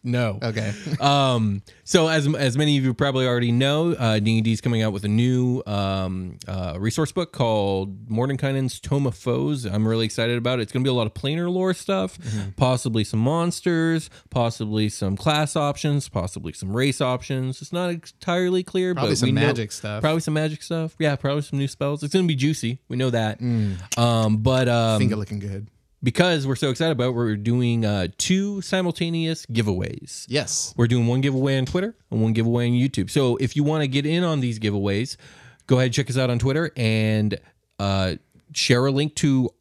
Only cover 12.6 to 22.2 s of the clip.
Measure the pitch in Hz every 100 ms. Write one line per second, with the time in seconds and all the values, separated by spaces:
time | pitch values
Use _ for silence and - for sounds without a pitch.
12.6 | 127 127 127 113 104 110 120 165 170 -
13.6 | 180 165 165 165 160 - _ 127 117 -
14.6 | 107 107 107 - 98 95 156 151 151 165
15.6 | 143 139 151 143 - - 90 - 82 -
16.6 | 95 110 139 127 127 123 - 135 131 127
17.6 | 147 175 180 170 - _ - 175 180 185
18.6 | 185 185 185 180 131 135 127 - - 120
19.6 | 107 - 107 104 156 160 160 151 156 151
20.6 | - 165 160 _ 156 139 139 143 147 139
21.6 | 139 - 143 147 147 190